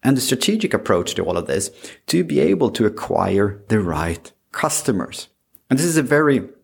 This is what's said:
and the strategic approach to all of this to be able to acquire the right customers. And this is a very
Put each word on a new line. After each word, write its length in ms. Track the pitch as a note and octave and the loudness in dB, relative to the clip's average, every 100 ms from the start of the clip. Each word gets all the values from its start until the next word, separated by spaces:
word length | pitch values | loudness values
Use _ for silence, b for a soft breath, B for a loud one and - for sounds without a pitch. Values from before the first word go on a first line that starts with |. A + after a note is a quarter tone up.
and 140 | C3 C3+ | 2 0
the 40 | |
strategic 520 | - C3 - A3 - | 0 0 0 0 0
approach 400 | G2+ - F2+ F2 | -2 0 0 0
to 100 | - | -4
all 120 | F2+ F2 | -2 -2
of 100 | E2+ | -2
this 240 | C2+ - B B B - | -4 -4 B B B -2
to 180 | E3 | -2
be 160 | E3+ D3 | 0 2
able 300 | A3 F#3+ C3 | 2 2 0
to 160 | - A2 | 2 0
acquire 760 | - - - F#2+ G2 G2+ G#2 - | 0 -4 0 2 2 0 -2 -2
the 120 | A2 | 0
right 520 | F2+ D#2 E2 E2+ - _ _ | 0 -2 -4 -6 -10 _ _
customers. 760 | - D#3 - - G2+ - - - _ _ _ _ | -4 -2 -2 -2 -2 -4 -12 -16 _ _ _ _
And 100 | C3 | 0
this 80 | E3+ | 2
is 100 | D#3+ | 0
a 60 | |
very 460 | C3 D3 D3+ C3 F2+ - | 2 4 4 2 0 -16